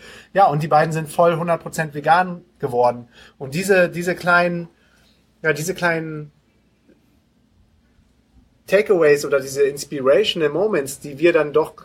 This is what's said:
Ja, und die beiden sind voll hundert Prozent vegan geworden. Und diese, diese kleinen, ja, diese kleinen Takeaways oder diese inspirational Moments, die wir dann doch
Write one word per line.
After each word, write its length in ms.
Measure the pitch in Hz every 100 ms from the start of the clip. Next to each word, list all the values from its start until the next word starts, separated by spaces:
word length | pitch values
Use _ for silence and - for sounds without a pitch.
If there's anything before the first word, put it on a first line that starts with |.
| - - -
Ja, 140 | 180 190
und 140 | 147
die 60 | 156
beiden 240 | 151 160
sind 180 | 160 151
voll 280 | - 170 165
hundert 260 | 175 165
Prozent 320 | 165 - 156 147
vegan 460 | 151 170 180 175 - -
geworden. 480 | 135 123 123 120 117 - - -
Und 180 | 131 151
diese, 320 | 196 190 175
diese 280 | 165 175 170
kleinen, 520 | 175 175 175 175 170 _ _ _ _ _ _ _
ja, 120 | 156
diese 200 | 151 165
kleinen 580 | 180 175 165 160 151 147 _ _ _ _ _ _ _ _ _ _ _ _ _ _ _ _ _ _ _ _ _ _ _ -
Takeaways 580 | 196 214 185 151 143 147
oder 140 | 139
diese 240 | 135 135
inspirational 840 | 139 143 - 147 127 160 208 180 147
Moments, 500 | 156 214 180 135 -
die 180 | 147 139
wir 160 | 170
dann 200 | 165 147
doch 200 | 147 156 -